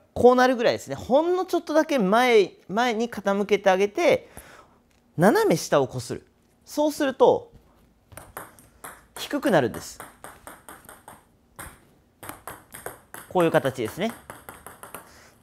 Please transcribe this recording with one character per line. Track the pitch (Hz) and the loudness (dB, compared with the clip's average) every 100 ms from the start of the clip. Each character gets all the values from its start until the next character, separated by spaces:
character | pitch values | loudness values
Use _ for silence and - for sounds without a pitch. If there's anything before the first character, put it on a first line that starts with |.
| _ | _
こ | - 233 | 2 4
う | 247 | 6
な | 254 | 2
る | 247 | 2
ぐ | |
ら | 214 | 0
い | |
で | 107 | -2
す | - | -6
ね。 | 135 | -10
ほ | - 262 | 0 0
ん | 339 359 | 2 -2
の | 359 | -2
ち | 339 | -4
ょ | |
っ | |
と | 339 | 0
だ | 302 311 | 0 2
け | 285 | 0
前、 | 269 226 254 220 175 - - | 2 2 4 4 2 -4 -8
前 | 196 247 | -4 -2
に | 220 233 | -2 -6
傾 | 220 202 196 202 | -4 -4 -2 0
け | 202 | 0
て | 196 | 2
あ | 185 | 2
げ | 202 | 0
て、 | 262 330 165 - - - - _ _ _ _ _ - | 0 2 0 -2 -20 -20 -20 _ _ _ _ _ 2
斜 | 180 370 427 | 2 4 2
め | 165 | 0
下 | - 156 | 0 0
を | 131 | 0
こ | 131 | -6
す | - | -10
る。 | 123 - _ _ _ | -12 -14 _ _ _
そ | - - 302 | -10 -4 -4
う | |
す | 285 | -2
る | 285 262 | -4 4
と、 | 220 117 - - _ _ _ _ _ - - - - - _ _ - - _ - | 4 4 -2 -20 _ _ _ _ _ -20 -18 -18 -18 -20 _ _ -20 -20 _ -16
低 | - 285 | -8 -4
く | 285 | 0
な | 180 | 2
る | 120 | 0
ん | |
で | - | -4
す。 | - - - - - - - - - - - - - - _ _ _ - - - _ _ _ _ - - - - _ - - - _ - - | -14 -18 -20 -20 -20 -20 -20 -20 -20 -20 -20 -20 -20 -20 _ _ _ -20 -20 -20 _ _ _ _ -20 -18 -20 -20 _ -18 -16 -18 _ -20 -4
こ | 185 | 0
う | |
い | 165 | 2
う | |
形 | 151 131 123 | 2 0 -4
で | 110 | -6
す | - | -6
ね。 | 220 - - - - - - - - - - - - _ | -8 -8 -18 -20 -20 -20 -20 -20 -20 -20 -20 -20 -20 _